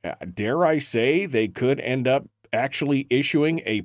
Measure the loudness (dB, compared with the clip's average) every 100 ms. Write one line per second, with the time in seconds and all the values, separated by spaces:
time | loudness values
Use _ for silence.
0 | -12 -10 -12 -6 -2 0 2 2 0 0
1 | 2 2 0 0 0 0 0 0 0 0
2 | 2 0 -2 _ _ -2 -2 -2 0 0
3 | 2 0 2 2 2 0 -2 -4